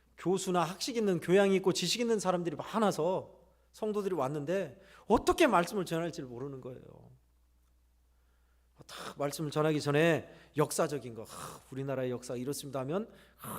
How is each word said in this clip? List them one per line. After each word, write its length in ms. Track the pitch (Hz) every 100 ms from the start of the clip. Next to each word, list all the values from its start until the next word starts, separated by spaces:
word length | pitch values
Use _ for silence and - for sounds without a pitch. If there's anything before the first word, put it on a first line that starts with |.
| _ -
교수나 460 | 165 190 185 180
학식 340 | 160 196 - 233
있는, 220 | 208 175
교양 340 | - 190 196
있고 200 | 190 190
지식 280 | 165 170 214
있는 200 | 240 226
사람들이 340 | 185 180 175
많아서 840 | 147 - 208 208 175 160 180 - - _ _ _
성도들이 420 | - 214 208 196
왔는데 680 | 175 131 151 143 190 160 - - - -
어떻게 400 | 214 - - 311
말씀을 380 | 190 170 214
전할지를 440 | 170 165 170 - 131
모르는 320 | 120 139 135
거예요. 200 | 123 123 - - 120 127 _ _ _ _ _ _ _ _ _ _ _ _ _ _ _ _ -
딱 320 | - - 143
말씀을 320 | 143 147 156
전하기 300 | 151 151 151
전에 520 | 143 147 165 151 - - - -
역사적인 580 | 151 - 165 143 120
거, 120 | 113 104
"아, 320 | - - - -
우리나라의 400 | 131 135 131 127
역사가 260 | 123 - 123
이렇습니다." 440 | 127 143 143 135
하면, 280 | 131 175 226 - - _
아, 180 | 131